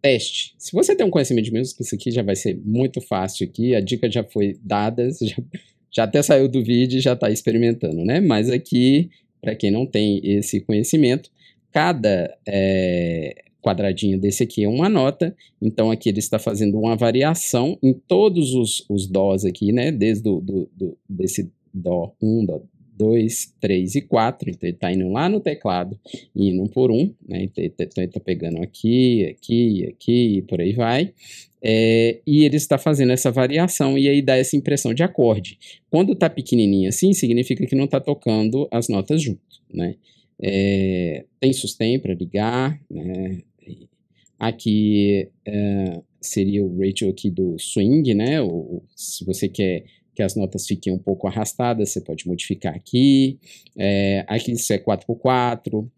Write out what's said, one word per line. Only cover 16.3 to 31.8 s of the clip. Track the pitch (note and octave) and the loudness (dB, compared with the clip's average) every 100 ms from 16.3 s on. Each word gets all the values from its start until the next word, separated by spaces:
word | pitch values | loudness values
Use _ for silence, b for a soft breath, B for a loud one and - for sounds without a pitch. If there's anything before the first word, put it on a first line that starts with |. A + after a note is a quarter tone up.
| G#2+ | -2
fazendo | - G#2 G#2 G#2 | -2 0 0 0
uma | A2 | 0
variação | A2 A#2 A#2+ D3 E3+ - B2 C3 G3+ | 0 2 2 2 0 -2 0 0 2
em | C3+ | 0
todos | B2+ _ F3+ G#3 E3+ C#3 | 0 _ 4 4 2 0
os, | B2+ A2+ - - | 0 -2 -4 -4
os | G2+ F#2+ | -4 0
dós | F#2+ G2 F#2+ F#2+ | 0 2 2 0
aqui, | F2 G#2 | -2 0
né? | B2 C3 | 2 0
Desde | C#3+ G#2+ A2 A2+ | 2 0 2 0
o, | F#2 | -2
do, | F#2+ F#2+ E2 - | -2 -4 -6 -8
do, | F#2 - _ | -8 -8 _
desse | F#2 F#2+ - F2 _ _ | -6 -4 -4 -8 _ _
dó | F#2+ F2 F2 E2+ _ | -8 -4 -4 -4 _
um, | G#2+ A2+ | 0 0
dó | G2 D#2 - _ _ G#2 | 0 -4 -12 _ _ -2
dois, | G#2+ A#2 A2 - - _ | 2 2 0 -4 -10 _
três | G2+ F#2 F#2 | -2 0 0
e | C#3 | -4
quatro, | - A#2 A2+ - - | 0 2 2 -2 -10
então | F2 F2 | -8 -8
ele | F2 | -6
tá | F2+ | -4
indo | F#2 F#2 | -2 -2
lá | G#2+ E3+ | -2 0
no | G#3 | 0
teclado | F3 D3 G#2 F2+ F2+ G#2 B B B | -4 -4 -4 -4 -4 -10 B B B
e | G#2 G2 | -2 0
indo | F#2 G2 | 0 -2
por | - B2+ | 0 2
um, | A2+ F#3+ - - | 2 0 -4 -12
né? | F#2 | -8
Então | F#2+ - | -6 -6
ele | F2 | -8
tá, | - | -6
então | E2+ - | -6 -4
ele | F#2 | -6
tá | - | -6
pegando | - F2 E2+ E2 | -6 -6 -4 -6
aqui, | F2 - A2 A#2+ B2+ A#2 F2 | -8 -4 0 2 4 2 -2
aqui, | - - A#2 A#2+ G2 E2+ | -6 -2 0 2 0 -4
aqui | - - A#2+ A#2+ G2 | -6 0 2 4 0
e | |
por | F#2+ F2+ | -2 -2
aí | E2+ | -2
vai. | A2+ A2+ B2+ F#3 B B B B _ A2+ | 0 0 0 -2 B B B B _ 0
É, | A2 | 2